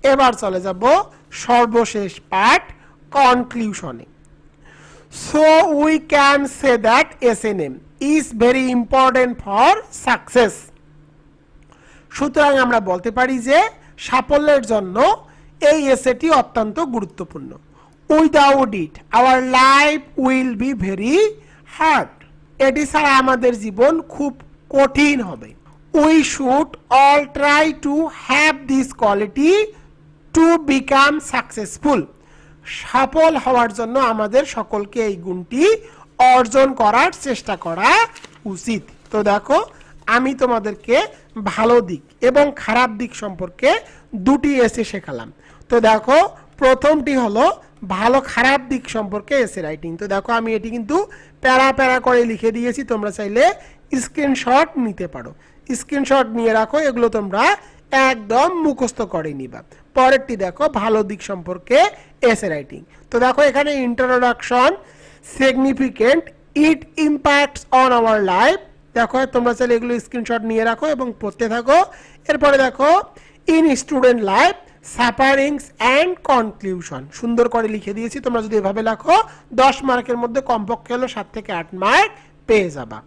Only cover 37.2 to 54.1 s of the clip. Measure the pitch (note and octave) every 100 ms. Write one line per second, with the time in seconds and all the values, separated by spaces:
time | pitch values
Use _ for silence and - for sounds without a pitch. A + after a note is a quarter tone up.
37.2 | C#4 A#3 - F#3+ F3 E3 A3+ F#4+ A#4 -
38.2 | - - G#3+ F#3 - G#3+ - - _ A3
39.2 | G#3 G3+ - D#4 A#4 - - - - B3
40.2 | C4 C4+ B3+ A#3 G#3+ G3+ - C4 G#4 -
41.2 | _ - G3+ F3 A3+ A#3+ F#3 E3 _ _
42.2 | B3 C4 D4 C#4 - A3+ B3+ G#3 A#3+ -
43.2 | G#3+ F3 F3+ - C4 G#4+ - - _ G#3+
44.2 | F#3+ C#4 D4 C4+ A3+ - A3 G3 - B2+
45.2 | A2+ - _ - _ A#3+ A3 A3 A3 D4
46.2 | G4 - - - C4 C4 C#4+ D#4 C4+ C4+
47.2 | A#3 G#3 D#4 - - _ F#3 F#3 A3 C4+
48.2 | C4 - C4 C#4 B3+ B3+ - A3+ G3+ G#3
49.2 | G#3 C#4 A3 - D#3 D3+ E3 E3 G#3 G3
50.2 | G3 A#3 A3+ A3 A3+ A#3+ G#3+ D#4+ G#4 -
51.2 | - _ C4 B3+ C4 C4+ C4 B3+ B3+ B3
52.2 | A#3+ A3 A3+ A3 A#3+ A#3+ B3+ A3 G#3 G3+
53.2 | G3+ G#3+ D#4+ G4+ - _ _ C4 A#3